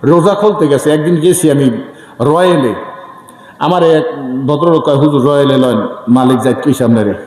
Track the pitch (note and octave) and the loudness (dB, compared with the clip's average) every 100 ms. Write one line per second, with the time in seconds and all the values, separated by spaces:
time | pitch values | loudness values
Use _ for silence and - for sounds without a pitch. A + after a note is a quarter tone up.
0 | C3 E3+ E3+ G3+ G#3 F#3+ D3+ C#3 D3 D3+ | 2 2 2 2 0 0 0 0 0 0
1 | D3+ F3 E3 F3 D#3+ C#3 C3+ A2 - - | 0 0 0 2 2 2 0 -2 -12 -20
2 | - - B2+ D#3+ F3+ E3 B2 G2+ - - | -20 -4 0 2 2 0 -2 -4 -12 -18
3 | - - - - - - D3+ F3+ E3 D#3 | -20 -20 -20 -20 -20 -6 -2 2 2 2
4 | - C#3 C3 B2+ C3+ D3 E3+ D#3+ D#3 C3+ | 0 -8 -8 -6 -2 0 2 0 0 0
5 | D3+ C#3+ B2+ C#3+ C#3 C3+ B2+ A2+ F#2 - | 2 2 2 2 2 2 0 -2 -4 -8
6 | - B2 B2+ B2+ A2+ - D3+ B2+ A#2+ A2+ | 0 2 2 0 0 -2 -2 0 0 0
7 | G#2 F#2+ | 0 -4